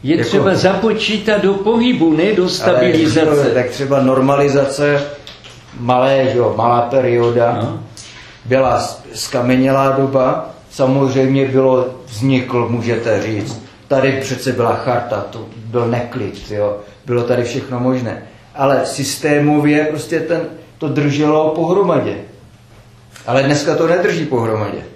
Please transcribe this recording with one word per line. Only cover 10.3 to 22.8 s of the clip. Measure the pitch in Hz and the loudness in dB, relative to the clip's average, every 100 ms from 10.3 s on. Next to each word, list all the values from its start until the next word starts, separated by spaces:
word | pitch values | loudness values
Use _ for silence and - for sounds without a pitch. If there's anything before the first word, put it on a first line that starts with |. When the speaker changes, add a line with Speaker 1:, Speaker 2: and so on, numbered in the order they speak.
| - - - - | 0 -6 -16 -20
Speaker 2:
samozřejmě | - 131 139 135 123 135 135 135 | -2 0 2 2 2 2 2 2
bylo, | 131 131 127 127 - - | 4 4 4 0 -6 -14
vznikl, | 104 135 131 123 120 110 | -4 0 0 0 -2 -2
můžete | 120 110 110 117 104 | -2 -2 -2 0 -2
říct, | 104 107 107 - - - - | -2 -4 -6 -10 -16 -20 -2
tady | 135 135 - | 0 2 0
přece | - 127 - | -6 -6 -4
byla | 113 117 110 | 0 0 0
charta, | - 120 - 107 - | -2 -2 -2 -6 -8
to | 117 - 117 110 | -12 -16 -16 -6
byl | 120 117 | -4 -2
neklid, | 110 - 131 98 - - | -2 -4 -8 -8 -10 -10
jo, | 104 104 104 - - - | -4 -2 -4 -12 -20 -4
bylo | 120 | -2
tady | 120 127 | 0 -2
všechno | 117 123 123 123 | -2 -6 -6 -4
možné. | 127 131 117 87 - - - - | -2 -2 -4 -8 -14 -20 -20 -2
Ale | 139 135 - | 0 2 -2
systémově | - 139 - 151 147 147 151 147 147 151 | -6 -8 -4 0 2 2 2 2 2 0
prostě | 151 - 160 | -4 -4 -4
ten, | 156 165 - - - - | -2 -4 -4 -12 -20 -8
to | 156 | -4
drželo | 131 143 139 151 156 156 160 | 0 0 2 2 2 2 0
pohromadě. | 170 190 185 151 110 104 - - - - - - | 0 2 2 0 0 -8 -12 -20 -20 -20 -20 -20